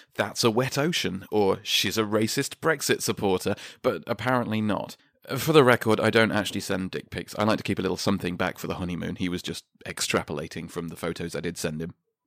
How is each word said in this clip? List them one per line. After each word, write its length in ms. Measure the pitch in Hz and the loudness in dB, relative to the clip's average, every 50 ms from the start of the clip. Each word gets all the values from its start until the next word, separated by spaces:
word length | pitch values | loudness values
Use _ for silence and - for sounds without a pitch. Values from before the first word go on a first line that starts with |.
| - _ _ | -20 _ _
"That's 280 | - 107 98 - - - | -4 -4 -4 -2 0 2
a 80 | 120 | 2
wet 260 | 107 113 127 131 - 139 | 2 2 0 0 0 0
ocean" 480 | 139 151 139 - - 92 90 95 98 - | 0 0 0 0 -2 -2 -4 -6 -6 -2
or 300 | - 104 101 95 98 101 | 2 4 4 4 2 2
"She's 360 | - - - - - 104 90 107 | 0 -2 0 0 0 0 0 0
a 60 | 110 | 0
racist 580 | 101 107 107 110 110 - - 139 - - - | 2 2 2 2 2 0 -2 -2 -4 -6 -2
Brexit 400 | - 151 160 147 - - - - | 0 0 0 0 2 0 0 2
supporter," 540 | - - 107 - 110 98 92 92 - 107 101 - - - - - | 0 -2 -2 0 2 2 2 2 0 -2 -4 -4 -6 -12 -12 -4
but 220 | - 131 104 82 - - | 0 0 0 0 -2 -6
apparently 540 | 113 - 113 127 131 123 117 101 107 107 | -6 -2 0 0 2 2 0 0 -2 -2
not. 340 | 107 107 98 - - - - - _ _ _ _ - - - 135 | 0 0 -2 -2 -4 -8 -12 -16 _ _ _ _ -10 -8 -6 -2
For 160 | 110 - 160 | 2 6 8
the 100 | 156 135 | 10 10
record, 380 | 123 123 113 - 113 107 104 | 10 8 6 6 4 2 4
I 80 | - 110 | 4 4
don't 240 | 104 113 113 107 80 | 6 6 4 4 4
actually 260 | 104 98 - - 104 | 0 0 -2 -4 -6
send 320 | - - 95 95 92 90 | -4 -4 -2 -4 -4 -4
dick 180 | - 73 - - | -6 -8 -8 -8
pics. 240 | - 92 87 - - - | -8 -10 -10 -6 -4 0
I 80 | 104 | 0
like 120 | 107 107 90 | 2 2 0
to 60 | - | 0
keep 160 | - 101 - | -2 -2 0
a 20 | |
little 140 | 92 92 90 | 0 -2 -2
something 400 | 90 - 104 101 92 - 90 90 | -2 0 0 0 0 0 -4 -4
back 220 | 85 92 90 - - | -2 -2 -4 -4 -4
for 100 | - 85 | -6 -6
the 80 | - | -6
honeymoon. 400 | - 95 87 87 85 87 87 90 | -4 -4 -4 -4 -4 -6 -6 -6
He 140 | - 92 90 | -4 -4 -4
was 120 | 87 87 | -4 -4
just 220 | - - 82 - - _ _ _ - | -6 -8 -8 -10 -12 _ _ _ -14
extrapolating 840 | - 87 - - - - 95 82 - 82 71 76 87 - - 82 80 | -12 -8 -4 -2 0 0 0 -2 -2 -6 -8 -8 -8 -10 -12 -12 -10
from 200 | - 90 85 82 | -8 -8 -8 -8
the 80 | 80 - | -8 -6
photos 360 | - 85 85 - 90 85 - | -6 -6 -6 -6 -6 -6 -6
I 60 | 73 | -6
did 180 | 82 87 85 - | -6 -6 -6 -4
send 240 | - 82 78 78 | -6 -6 -4 -6
him. 120 | 82 87 - _ _ _ _ _ _ | -6 -8 -10 _ _ _ _ _ _